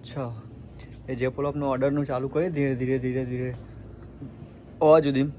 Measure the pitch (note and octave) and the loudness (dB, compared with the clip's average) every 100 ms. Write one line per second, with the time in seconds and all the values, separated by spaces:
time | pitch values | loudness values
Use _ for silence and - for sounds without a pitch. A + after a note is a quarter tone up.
0 | - - B2 A2+ - - - - - - | -10 -8 -6 -8 -14 -16 -18 -18 -18 -16
1 | - C3 B2+ B2+ C#3+ C#3+ C#3+ B2+ C#3 C#3+ | -8 -2 -2 0 -2 0 0 2 2 2
2 | C#3 B2+ C3+ D3+ F3+ D#3 C#3 B2+ B2+ C3 | 0 -2 0 0 0 2 0 2 2 2
3 | B2+ B2+ B2+ B2 B2+ B2 - - - - | 2 0 -2 -2 -4 -6 -12 -16 -16 -16
4 | - - - - - - - - D#3 D#3+ | -16 -14 -14 -14 -16 -18 -18 2 8 8
5 | C#3+ C3+ C#3+ | 8 2 0